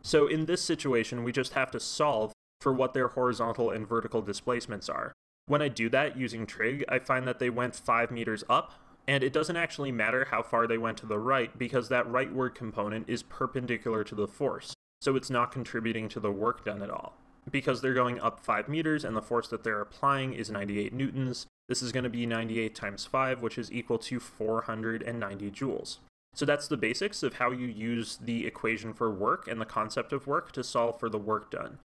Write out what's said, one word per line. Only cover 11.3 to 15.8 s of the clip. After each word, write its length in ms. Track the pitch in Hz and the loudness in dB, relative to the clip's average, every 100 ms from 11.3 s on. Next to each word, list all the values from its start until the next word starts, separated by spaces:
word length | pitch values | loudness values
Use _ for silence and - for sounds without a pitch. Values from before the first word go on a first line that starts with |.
| 135 117 - | 2 2 -4
because 320 | 123 131 107 | 0 0 2
that 200 | 127 117 | 2 2
rightward 440 | 123 135 131 127 | 2 0 0 -2
component 520 | - 117 107 104 110 101 | -2 -6 -2 -2 -2 -2
is 160 | 120 | -4
perpendicular 800 | - - 127 135 123 117 120 110 | -4 -4 -2 -2 -2 -2 0 -2
to 100 | 107 | -2
the 120 | 104 101 | -2 -2
force, 460 | - 139 101 - - _ _ | 0 -2 -2 -10 -14 _ _
so 120 | - | 0
it's 140 | 135 - | 0 2
not 240 | 127 120 | 0 0
contributing 560 | - 117 117 | -2 -4 -2